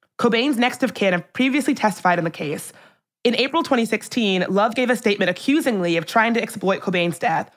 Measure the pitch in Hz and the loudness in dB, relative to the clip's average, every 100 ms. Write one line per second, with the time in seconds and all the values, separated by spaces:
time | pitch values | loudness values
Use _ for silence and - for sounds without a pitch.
0 | _ - 240 226 262 240 240 247 254 - | _ -2 0 2 2 2 0 0 -4 0
1 | 196 180 - - 254 269 294 269 214 180 | 0 0 -2 -2 0 0 0 0 0 0
2 | 180 175 165 - 156 156 - - - _ | 0 0 -2 -6 -8 -8 -10 -18 -20 _
3 | _ _ 240 226 165 330 320 254 226 214 | _ _ 0 2 0 0 2 2 2 -2
4 | - - 214 185 180 190 220 226 247 247 | -4 -2 0 2 0 2 2 2 0 0
5 | 220 202 185 180 - 294 269 214 175 165 | 0 0 0 -2 0 0 2 0 0 0
6 | 156 233 220 233 220 - 185 190 - 180 | 0 2 2 2 -2 -4 -2 -2 -2 0
7 | 175 165 - 160 - | 0 -2 -2 -2 -4